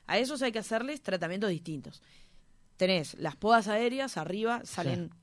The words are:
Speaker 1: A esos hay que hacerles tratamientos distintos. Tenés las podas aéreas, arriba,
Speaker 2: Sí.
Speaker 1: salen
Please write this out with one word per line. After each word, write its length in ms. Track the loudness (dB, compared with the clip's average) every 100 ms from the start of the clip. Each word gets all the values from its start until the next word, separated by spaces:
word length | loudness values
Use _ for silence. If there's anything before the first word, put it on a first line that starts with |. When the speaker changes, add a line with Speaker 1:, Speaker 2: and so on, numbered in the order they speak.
| 0
Speaker 1:
A 100 | 2
esos 240 | 2 0
hay 100 | 0
que 80 | -2
hacerles 420 | -2 -2 -2 -6
tratamientos 480 | -2 -2 -2 0 0
distintos. 520 | 0 -4 -8 -8 -16 -20 -20 -20 -20 -20 -20 -20 0
Tenés 380 | 2 2 0 -4
las 220 | -6 -2
podas 320 | 4 6 6
aéreas, 480 | 2 2 0 -4 -4
arriba, 420 | -4 -2 0 -2 -4
Speaker 2:
Sí. 80 | -4
Speaker 1:
salen 340 | -2 -2 -4 -10